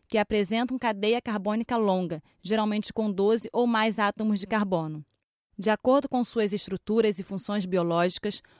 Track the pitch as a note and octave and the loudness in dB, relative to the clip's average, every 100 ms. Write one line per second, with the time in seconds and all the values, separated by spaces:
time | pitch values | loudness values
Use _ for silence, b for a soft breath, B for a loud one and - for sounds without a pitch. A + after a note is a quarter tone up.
0 | b G#3+ G#3 G#3+ F#3 A3+ B3 C4 A#3+ G3+ | b -2 2 0 0 0 -2 -2 -2 0
1 | G#3 A#3 - G#3 F#3+ G#3+ A#3 A#3+ G#3 F#3 | 0 0 -2 -4 -2 -2 0 0 2 2
2 | F3 D#3 b b F3 A3 G#3+ G#3 - - | -2 -6 b b -2 0 0 -2 -4 -2
3 | G#3+ F#3 G3+ A3+ A3+ - A#3+ A3+ A3 G#3 | -2 2 2 2 0 0 2 2 0 2
4 | G#3 - G#3+ G3+ F3+ A3 G3+ F3 D#3 D#3 | 0 0 0 -2 0 0 2 0 -2 -8
5 | - _ _ _ _ - G3+ G#3+ B3+ C#4 | -12 _ _ _ _ -4 0 2 4 2
6 | - B3 A#3 A#3 G#3 G3+ - F#3+ - A3 | 2 -2 -2 0 0 -2 -4 -6 -2 2
7 | G#3+ F#3+ F#3+ F#3+ - G#3 F3+ F#3 E3+ E3+ | 2 0 -6 -8 -4 -4 0 0 2 2
8 | F3+ - G#3 - b | 2 0 -6 -8 b